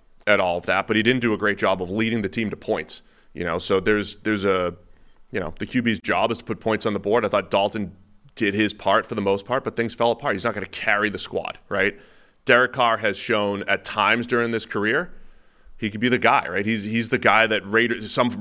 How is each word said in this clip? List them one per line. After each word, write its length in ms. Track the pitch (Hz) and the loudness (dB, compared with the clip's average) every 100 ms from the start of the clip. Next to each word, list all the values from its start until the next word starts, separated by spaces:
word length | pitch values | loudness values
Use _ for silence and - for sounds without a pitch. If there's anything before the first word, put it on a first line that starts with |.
| _ - - | _ -6 2
at 120 | 101 | 4
all 180 | 90 87 | 4 0
of 100 | 90 | 0
that, 180 | 92 - | 0 2
but 100 | 110 | 2
he 60 | |
didn't 200 | 110 127 | 2 2
do 120 | 117 | 0
a 40 | 104 | 0
great 200 | 104 98 | 0 0
job 240 | 104 95 | 0 0
of 80 | 87 | -2
leading 320 | 101 113 113 | -2 -2 -2
the 80 | 98 | -2
team 220 | 117 107 | -2 -4
to 40 | - | -4
points. 460 | - 98 78 - - _ _ | -4 -4 -4 -12 -18 _ _
You 120 | - 87 | -6 -4
know, 120 | 85 | -2
so 220 | - 95 | 0 2
there's, 380 | 92 104 87 - | 4 2 0 -4
there's 280 | 107 104 98 | -2 0 2
a, 300 | 92 87 87 - - - - - | 2 0 -4 -14 -20 -20 -20 -10
you 80 | 110 | -8
know, 160 | 82 - | -6 -6
the 80 | 107 | -4
Q 160 | 127 | -2
B's 180 | 117 104 | 0 -2
job 300 | - 92 110 | 0 0 0
is 80 | 113 | -2
to 60 | - | -6
put 140 | 101 | -6
points 260 | 113 107 113 | -2 0 0
on 80 | |
the 60 | 104 | -2
board. 260 | 101 120 104 | 0 2 2
I 40 | |
thought 200 | 101 90 | 0 0
Dalton 460 | 101 101 110 92 - - - - - | 0 0 -2 -8 -10 -20 -20 -18 -2
did 180 | 104 | 0
his 200 | 101 107 | 2 0
part 340 | - 98 107 - | 0 2 2 2
for 80 | 110 | -2
the 60 | |
most 220 | 98 98 | 0 0
part, 200 | - 131 | -2 -4
but 120 | 123 110 | -4 -4
things 200 | 113 - | -4 0
fell 160 | 120 | 0
apart. 240 | 110 139 101 | 0 -2 -2
He's 80 | |
not 100 | 117 | -4
gonna 140 | 101 95 | -4 -8
carry 420 | - - 104 107 | -4 0 0 0
the 80 | 95 | -2
squad, 400 | - 90 - - - | -6 -6 -6 -10 -6
right? 320 | 98 101 101 - - _ _ - | 0 0 -2 -12 -20 _ _ 4
Derek 280 | 123 127 | 4 4
Carr 240 | 131 120 110 | 2 0 2
has 200 | 107 95 | -2 -2
shown 460 | - 110 101 101 | -2 0 0 -2
at 200 | 98 98 | -2 -2
times 440 | - - 101 117 120 | -2 0 2 2 2
during 240 | 123 117 | 0 0
this 160 | 113 - | -2 -4
career, 440 | 107 107 139 180 - - - _ _ - - | -2 0 0 -4 -10 -18 -20 _ _ -20 -6
he 120 | 110 | -6
could 100 | 104 | -2
be 80 | 123 | 0
the 120 | 117 | 2
guy, 280 | 110 135 - | 4 4 2
right? 180 | 92 104 | -4 -2
He's, 180 | 113 | -2
he's 260 | 104 113 113 | -2 -4 0
the 80 | 127 | 2
guy 300 | 117 107 110 | 4 4 4
that 220 | 104 95 | 2 0
Raiders, 400 | 110 117 104 107 | 2 2 -2 -4
some 200 | - 123 101 | 0 0 2